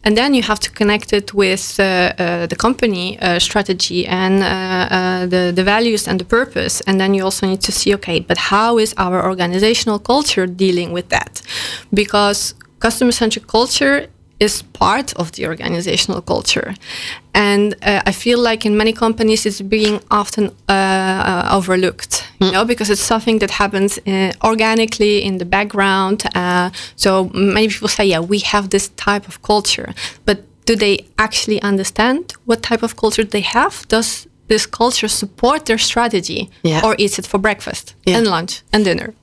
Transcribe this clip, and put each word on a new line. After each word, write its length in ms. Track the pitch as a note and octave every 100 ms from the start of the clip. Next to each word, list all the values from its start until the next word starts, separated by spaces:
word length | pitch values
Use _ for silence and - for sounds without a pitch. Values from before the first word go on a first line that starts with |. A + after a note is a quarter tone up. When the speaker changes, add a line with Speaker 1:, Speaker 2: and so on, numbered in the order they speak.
Speaker 1:
And 120 | G#3+ G#3+
then 160 | C4+
you 80 | C4+
have 180 | G#3+ G#3
to 100 | -
connect 420 | - G#3 G#3 -
it 200 | G3+ G3+
with, 440 | G3+ F#3+ F#3+ - -
uh, 40 |
uh, 600 | G3 F#3 F3+ - F3 F3 E3
the 100 | -
company, 640 | A3+ C4+ A#3+ F#3 F#3 -
uh, 160 | F#3 F3
strategy 680 | - G#3 G3 F#3 - F3+ -
and, 360 | F3+ F#3+ G3
uh, 40 | G3
uh, 800 | F#3 F#3 F#3 - F#3 F#3 F#3 F3+
the, 260 | F3+ F3+
the 100 | F3
values 420 | F#3+ G#3+ A#3 G#3+ -
and 100 | F#3+
the 40 | F3+
purpose. 560 | A#3 B3+ - F#3 - -
And 140 | F#3+
then 140 | F#3+
you 100 | G3
also 220 | F#3+ - F#3+
need 160 | F#3+
to 100 | -
see, 220 | - -
okay, 260 | G3+ - E3
but 160 | F3 -
how 400 | - G3 A3+ A#3
is 160 | A3 -
our 260 | F3+ F#3
organizational 760 | F#3 F#3 F3 F3+ G#3+ A#3 - G#3
culture 480 | - C4+ C#4+ - F#3
dealing 460 | F3+ F#3+ F3+ E3+
with 160 | F3 F3
that? 320 | - - - - - - - -
Because 640 | G3 G3+ G#3 G3+ G3+ - - - _
customer-centric 680 | A3+ A3+ B3 A#3 A3 A3 -
culture 600 | A3 B3+ - C#4 C#4+ D4+ _ _ -
is 220 | G#3 - -
part 400 | - F3+ A3+ C#4 -
of 140 | E3
the 140 | - -
organizational 760 | D#3+ - E3+ F#3 - - -
culture. 540 | - - - - - G3 - - - - _
And, 400 | G3 G#3 G3+ G#3 -
uh, 200 | G3+ G3
I 80 | -
feel 260 | G3 A#3+ A#3+
like 260 | A#3 A3 G#3+
in 100 | G#3
many 160 | A3
companies 540 | A3+ A3+ A3+ A3 A3 A3
it's 140 | G3+
being 380 | G3 A3 G#3+ G#3 -
often, 360 | G#3 G#3 - G#3 - -
uh, 40 |
uh, 760 | G3 F#3+ F#3+ F#3+ F#3+ - F3+ - G3
overlooked, 680 | F#3 F3+ F#3 - - - - -
you 80 | F#3
Speaker 2:
Mm. 40 |
Speaker 1:
know, 120 | F#3
because 260 | A#3 A#3 G#3
it's 80 | G3+ -
something 320 | A3 A3+ A3
that 120 | G3+
happens, 460 | - G3+ G3+ G3+ - -
uh, 260 | F#3+ F#3+ -
organically 800 | A3 A3 A3 A3+ A3 - G#3 G#3
in 160 | G3 F#3+
the 60 |
background. 800 | F3 G3 G#3 G#3 G3 F#3+ F#3+ G#3+ -
Uh, 360 | F3+ F3+ F3+ F3+ - - -
so 340 | G3+ F#3+ F#3
many 360 | - G3 G#3 A3
people 200 | G3+ G#3
say, 160 | - G3
"Yeah, 140 | E3 E3+
we 120 | G#3
have 280 | - G#3 F#3+
this 220 | G3 - -
type 300 | - G3+ G3
of 100 | -
culture," 520 | - G#3 G3 - - - - - -
but 100 | G3+ - _ -
do 100 | A3
they 220 | G#3 G3 - -
actually 440 | A3 - - G#3
understand 680 | G3+ G3 F#3+ - A#3 C#4 F4 -
what 160 | - A3+
type 200 | - A#3
of 100 | A#3 -
culture 280 | G#3+ A3 G#3+
they 160 | G#3
have? 300 | F#3 A#3 D#4+ - -
Does 380 | A3 A3+ - - _ -
this 180 | G#3+ -
culture 420 | - A#3+ B3 G#3+
support 560 | - G3+ - A#3+ D4+ D4+
their 120 | A3+
strategy? 720 | - A#3 A#3 G#3 E3+ - F#3+ -
Speaker 2:
Yeah. 220 | E3 D#3
Speaker 1:
Or 100 | A3 G#3+
is 200 | G3+ -
it 80 | -
for 120 | G3
breakfast 540 | G#3+ G3 - - - -
Speaker 2:
Yeah. 140 | - F#3+
Speaker 1:
and 80 | A3
lunch 360 | D#3+ F3+ - _
and 120 | G#3+
dinner? 300 | G3 E3+ - -